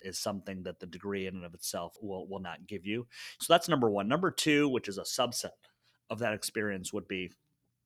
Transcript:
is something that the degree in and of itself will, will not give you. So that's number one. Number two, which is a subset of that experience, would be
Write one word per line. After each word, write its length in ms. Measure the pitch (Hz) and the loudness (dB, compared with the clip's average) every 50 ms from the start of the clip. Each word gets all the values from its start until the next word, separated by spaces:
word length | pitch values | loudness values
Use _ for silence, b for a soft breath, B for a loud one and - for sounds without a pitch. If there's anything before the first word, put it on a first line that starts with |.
is 180 | - 95 90 - | -12 -8 -6 -4
something 440 | - 110 101 98 - 101 95 92 90 | -2 -2 -2 -4 -6 -8 -8 -8 -8
that 180 | 92 85 - | -8 -10 -10
the 60 | 95 | -12
degree 400 | 87 80 90 95 101 101 98 95 | -14 -12 -10 -6 -4 -4 -2 -4
in 80 | 92 92 | -4 -6
and 100 | 92 87 | -8 -10
of 80 | 87 85 | -12 -14
itself 420 | 90 - - - 95 85 85 - - | -10 -8 -6 -6 -6 -6 -8 -10 -10
will, 260 | 110 101 95 92 78 | -10 -8 -8 -8 -8
will 140 | 87 95 87 | -8 -8 -8
not 260 | 92 87 82 80 95 | -8 -8 -10 -10 -12
give 200 | - 107 92 85 | -10 -10 -8 -4
you. 200 | 101 107 120 120 B B B B B B B | -4 -4 -4 -4 B B B B B B B
So 120 | - - 165 | 4 8 8
that's 160 | 175 170 - | 8 8 6
number 220 | 160 139 120 113 | 4 6 6 6
one. 180 | 101 101 98 104 | 6 4 4 4
Number 220 | 131 165 185 175 | 2 4 2 2
two, 380 | 143 - - 160 147 143 147 143 | 2 2 4 6 6 6 6 6
which 200 | 127 113 - 104 | 4 2 0 -2
is 100 | 98 95 | -6 -6
a 40 | 82 | -4
subset 480 | - - - 117 - - - - 92 - _ _ _ _ _ b b b b _ - | -4 0 0 0 0 0 -4 -6 -6 -10 _ _ _ _ _ b b b b _ -10
of 120 | 117 107 | -6 -2
that 120 | 120 110 107 | -2 -2 -2
experience, 600 | 101 - - - 110 104 104 101 95 90 - - | -2 -4 -4 -2 -2 -2 -2 -2 -4 -6 -6 -6
would 160 | 104 92 - | -6 -6 -4
be 240 | 101 92 92 85 - _ _ _ _ _ _ _ _ _ _ | -4 -4 -4 -6 -10 _ _ _ _ _ _ _ _ _ _